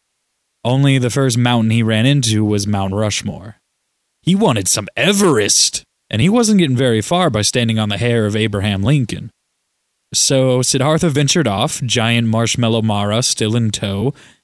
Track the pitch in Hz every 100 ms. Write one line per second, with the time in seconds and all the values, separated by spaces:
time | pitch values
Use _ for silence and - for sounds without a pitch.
0 | _ _ _ _ _ _ 117 135 139 135
1 | 123 143 135 117 120 120 110 117 113 110
2 | 127 143 113 107 107 104 101 101 98 101
3 | 107 - - - 107 - _ _ _ _
4 | _ _ - 196 214 110 95 - 98 -
5 | 151 202 196 120 98 - - - - _
6 | - 107 160 240 214 202 160 123 131 110
7 | - 175 175 110 101 127 113 110 107 101
8 | 120 117 107 107 110 101 101 98 104 147
9 | 117 82 113 - _ _ _ _ _ _
10 | _ - - 135 131 127 127 135 139 156
11 | 175 139 143 180 135 98 143 - 123 117
12 | 113 117 117 110 117 - 113 113 110 101
13 | 104 110 123 - 110 120 113 - 104 98
14 | 123 - - _